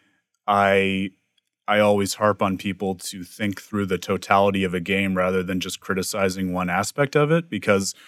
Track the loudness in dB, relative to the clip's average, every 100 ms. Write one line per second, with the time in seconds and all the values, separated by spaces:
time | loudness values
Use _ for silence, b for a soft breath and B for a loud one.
0 | b b b _ 0 2 4 4 2 -2
1 | -4 -10 _ _ _ _ -2 2 4 2
2 | 0 0 0 2 -2 -2 -6 -6 -6 -6
3 | -10 -12 -14 -6 -6 -6 -6 -4 -2 -2
4 | -2 -4 2 4 4 4 0 -2 -2 0
5 | 0 0 0 0 -2 -4 -6 -8 -6 -4
6 | -4 -2 -2 0 -4 -2 -2 -2 -2 -2
7 | 0 2 2 0 -2 -4 2 2 2 B